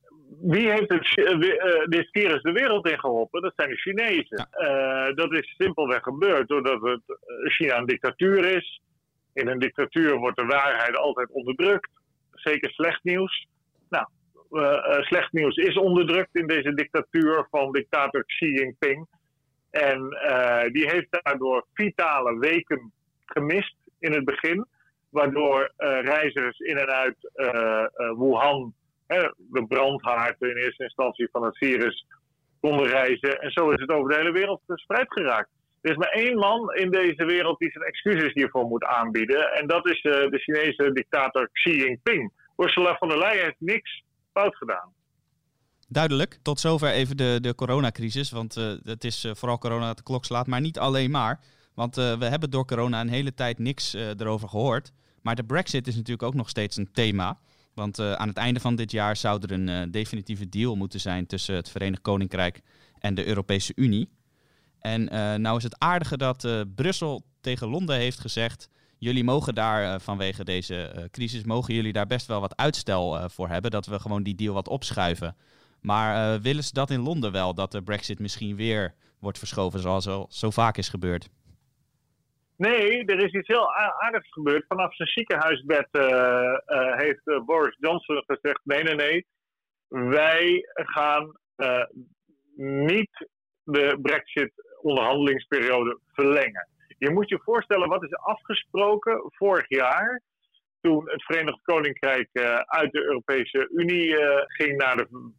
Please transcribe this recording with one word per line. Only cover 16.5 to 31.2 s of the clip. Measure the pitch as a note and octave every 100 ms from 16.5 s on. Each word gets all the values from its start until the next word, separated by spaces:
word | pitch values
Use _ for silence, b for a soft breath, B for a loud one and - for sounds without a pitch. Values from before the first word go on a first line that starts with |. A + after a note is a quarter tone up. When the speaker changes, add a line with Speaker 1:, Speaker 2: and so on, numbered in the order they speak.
| D#3+ C#3+
Speaker 1:
dictatuur | D3 C#3+ D#3 - E3 D#3 D#3+ -
van | D3 C#3
dictator | C#3 C#3 D3+ C#3 C3+ -
Xi | - D#3+
Jinping. | C3+ C3 B2 C#3+ C#3+ E3 _ _ _ _ _ _
En, | D3+ C#3 C3 C3
eh, | C#3+ D3 B2+ B2 A#2+ A#2
die | C#3 D3+
heeft | F3 -
daardoor | F3 D3 C3+ C3 B2 -
vitale | - G#3 - E3 C#3 B2 A#2
weken | D3+ E3 - C#3 A2+ - _ _ -
gemist | D3+ D3 F#3+ - - _ _
in | D#3+
het | D3+ B2+
begin, | C#3 E3 F3+ A#3+ _ _ _ _
waardoor, | D3 C#3+ D3 C#3+ C3+ C#3 -
eh, | D3 C3
reizigers | B2+ D3+ D3+ C3 B2 -
in | - C#3+
en | C3+
uit, | C3 C3 - -
eh, | C3 B2+ A#2 A2+ A2
eh, | A2 - A#2+ A2+
Wuhan, | C3+ A2+ C#3+ C#3 A#2+ - _ _ -
hè, | F3+ E3+ -
de | F#2 B2+ A#2
brandhaard | B2 C3+ C#3 A#2+ A#2 A#2+ -
in | B2 A#2+
eerste | B2 -
instantie | B2 - B2+ -